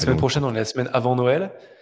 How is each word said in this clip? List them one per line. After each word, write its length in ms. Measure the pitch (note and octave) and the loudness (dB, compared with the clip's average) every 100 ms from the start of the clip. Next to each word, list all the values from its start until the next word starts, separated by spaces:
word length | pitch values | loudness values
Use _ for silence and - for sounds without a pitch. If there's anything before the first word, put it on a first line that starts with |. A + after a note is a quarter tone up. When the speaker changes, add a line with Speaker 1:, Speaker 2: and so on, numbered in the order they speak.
Speaker 1:
semaine 100 | C#3+ | 0
Speaker 2:
on 40 | - | 2
Speaker 1:
prochaine, 240 | C3 D3 | 2 0
Speaker 2:
tente. 100 | C#3 | -2
Speaker 1:
on 20 | |
est 40 | A2 | -2
la 60 | |
semaine 260 | G#2+ C3 B2 | -2 -4 -2
avant 240 | B2+ B2 B2+ | 0 0 2
Noël. 340 | B2 D3 F#3+ - - - | 2 2 -2 -10 -20 -20